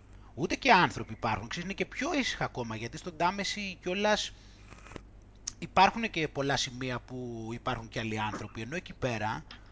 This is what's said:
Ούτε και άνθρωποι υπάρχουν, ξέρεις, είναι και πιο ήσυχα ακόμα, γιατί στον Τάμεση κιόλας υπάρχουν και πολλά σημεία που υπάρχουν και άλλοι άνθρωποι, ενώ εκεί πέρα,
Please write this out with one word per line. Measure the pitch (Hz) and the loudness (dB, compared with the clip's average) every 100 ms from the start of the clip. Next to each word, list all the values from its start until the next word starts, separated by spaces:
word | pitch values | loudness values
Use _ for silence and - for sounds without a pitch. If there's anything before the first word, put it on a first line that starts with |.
| - - - | -20 -20 -12
Ούτε | - 127 277 | -4 0 4
και | 262 | 8
άνθρωποι | 196 147 120 110 | 10 8 4 -6
υπάρχουν, | 107 117 104 117 | -2 0 0 -2
ξέρεις, | - 180 | -4 -4
είναι | 196 | -2
και | 180 | -2
πιο | - 285 | -2 0
ήσυχα | 311 226 - 123 | 2 2 0 -2
ακόμα, | - 113 110 | -2 -4 -4
γιατί | 113 156 | -6 -8
στον | 185 156 | -8 0
Τάμεση | 170 202 190 214 196 180 | 2 2 -2 -2 -4 -6
κιόλας | 185 190 208 214 - - - - - - - - - - - - - - | -2 2 4 4 2 -8 -18 -20 -18 -16 -14 -14 -14 -20 -20 -14 -10 -10
υπάρχουν | 160 - 196 226 226 | 0 6 8 6 -2
και | 165 151 | 0 -2
πολλά | 147 139 135 | 0 2 2
σημεία | 135 123 127 123 | 0 -4 -4 -4
που | - 127 123 117 110 | -6 -8 -6 -6 -6
υπάρχουν | 117 - 117 110 | -4 -2 -2 -4
και | 131 | -4
άλλοι | 113 110 | -2 0
άνθρωποι, | 107 101 113 110 | -2 -2 -6 -8
ενώ | 113 170 | -6 -6
εκεί | - | -8
πέρα, | - 131 113 107 135 - - - | -4 -2 0 -2 -2 -6 -16 -18